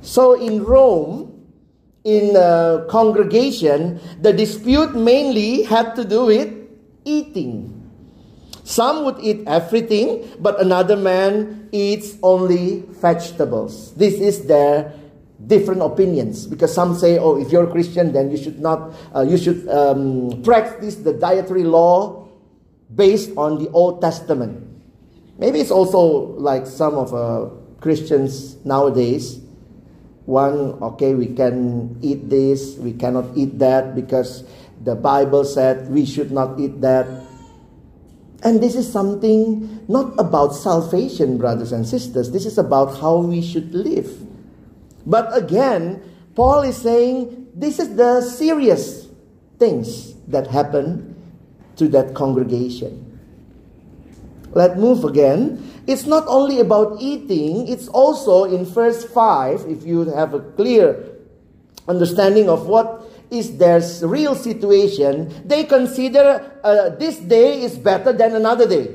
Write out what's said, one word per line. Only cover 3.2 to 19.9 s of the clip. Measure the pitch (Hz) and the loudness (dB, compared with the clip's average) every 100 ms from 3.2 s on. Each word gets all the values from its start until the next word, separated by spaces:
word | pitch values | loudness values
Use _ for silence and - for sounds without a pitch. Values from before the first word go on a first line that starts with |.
| 180 220 269 - 156 147 170 170 - - | 2 2 0 0 0 2 0 -8 -14 -2
the | 190 | 2
dispute | 185 214 - 233 277 311 | 2 0 -4 0 2 2
mainly | 247 226 254 285 226 214 262 | 0 2 4 2 0 0 -2
had | 427 226 226 - | 0 0 0 -4
to | |
do | 208 214 247 | -2 0 4
with | 214 240 - - - _ _ | 2 2 -10 -20 -20 _ _
eating. | 285 302 294 190 143 110 95 - - - - - - - - - | -6 -6 -4 -8 -8 -10 -12 -18 -20 -20 -20 -20 -20 -20 -20 -20
Some | - - 240 311 | -8 -2 0 0
would | 285 262 | -4 -4
eat | 220 214 214 | -4 -4 0
everything, | 160 170 226 226 214 247 - - - | -2 0 -2 0 0 0 -4 -8 -4
but | 180 202 | -2 0
another | 185 180 185 208 | 2 2 2 2
man | 190 185 190 208 214 - - | 2 2 2 0 -4 -10 -8
eats | 208 202 208 - - | -2 -2 -2 -6 -2
only | 185 185 185 175 180 - - | 2 4 4 0 0 -6 -10
vegetables. | - 175 170 - - - 110 107 - - - | -2 0 0 -4 -4 -2 -2 -6 -10 -18 0
This | 208 | 0
is | 202 202 - 131 | 2 0 -2 2
their | 151 143 147 147 - - - _ _ | 4 4 2 -2 -14 -20 -20 _ _
different | 107 208 - 185 | 2 2 2 -2
opinions, | 156 - 190 156 110 104 - | -2 0 0 0 -4 -8 -12
because | - - | -2 -2
some | - 175 175 | 0 0 2
say, | 175 170 | 2 4
"Oh, | 156 139 | 2 0
if | 131 | 2
you're | 175 | 2
a | 170 | 2
Christian, | 170 170 180 170 | 0 -4 -2 0
then | 139 139 | 0 -2
you | 147 | -4
should | 147 143 | -8 -6
not, | 156 160 - - - | -4 -4 -6 -18 -8
uh, | - 131 | -2 0
you | 180 | 2
should, | - 175 - | 0 -4 -2
um, | 143 143 | 0 2